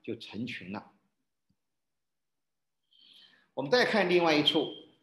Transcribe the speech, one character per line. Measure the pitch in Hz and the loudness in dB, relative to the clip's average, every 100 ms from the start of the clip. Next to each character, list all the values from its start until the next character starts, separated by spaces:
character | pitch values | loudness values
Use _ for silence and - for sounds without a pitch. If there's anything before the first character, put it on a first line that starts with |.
就 | - | -14
成 | 110 - 98 123 | -14 -12 -12 -10
群 | 113 90 | -12 -12
了。 | 101 - _ _ _ _ _ _ _ _ _ _ _ _ _ _ _ _ _ _ _ _ _ _ - - _ _ | -14 -16 _ _ _ _ _ _ _ _ _ _ _ _ _ _ _ _ _ _ _ _ _ _ -20 -20 _ _
我 | - | -10
们 | 139 | 0
再 | 247 | 2
看 | 233 220 180 | 2 2 2
另 | 180 | 2
外 | 170 151 | 4 4
一 | |
处， | 147 165 135 - - _ | 4 2 0 -6 -20 _